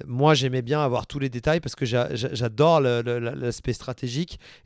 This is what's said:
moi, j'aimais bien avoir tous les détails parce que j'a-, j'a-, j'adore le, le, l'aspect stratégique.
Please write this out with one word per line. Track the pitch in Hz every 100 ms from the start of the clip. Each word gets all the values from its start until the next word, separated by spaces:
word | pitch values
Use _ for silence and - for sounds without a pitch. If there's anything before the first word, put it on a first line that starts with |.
| 131
moi, | 123 151
j'aimais | 143 131 127
bien | 120 151
avoir | 139 120 -
tous | 139
les | 135
détails | 120 151 165
parce | 131 -
que | 123
j'a-, | 120 -
j'a-, | 113 123
j'adore | 107 117 107 160 160
le, | 127 120
le, | 120 120
l'aspect | 117 139 120 - 127
stratégique. | 113 - - 123 135 175 - - -